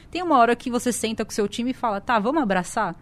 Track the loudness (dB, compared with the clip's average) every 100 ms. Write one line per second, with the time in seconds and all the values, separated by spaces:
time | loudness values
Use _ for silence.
0 | -10 -6 2 4 6 4 0 -2 -2 -2
1 | -4 -4 -4 -2 -2 -2 -4 -2 -2 -2
2 | 0 0 2 0 2 0 0 -2 -4 -2